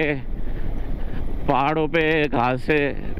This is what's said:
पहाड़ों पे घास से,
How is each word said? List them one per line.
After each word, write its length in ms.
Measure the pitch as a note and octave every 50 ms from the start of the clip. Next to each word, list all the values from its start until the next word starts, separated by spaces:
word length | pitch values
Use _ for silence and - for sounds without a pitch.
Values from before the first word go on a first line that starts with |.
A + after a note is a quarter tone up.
| D#3 D3 D3 C3 B2 - - - - - - - - - - - - - - - - - - - - - - - -
पहाड़ों 400 | C#3+ C#3 B2 C#3 D3 D#3 D#3+ D#3
पे 400 | D#3 D#3+ E3 D#3 D#3 D#3+ D#3 D3
घास 340 | C#3 C#3 B2+ A#2 B2 C3 B2+ -
से, 140 | - D#3 D3 C#3+ C3+ - - G#2+ A2 G#2+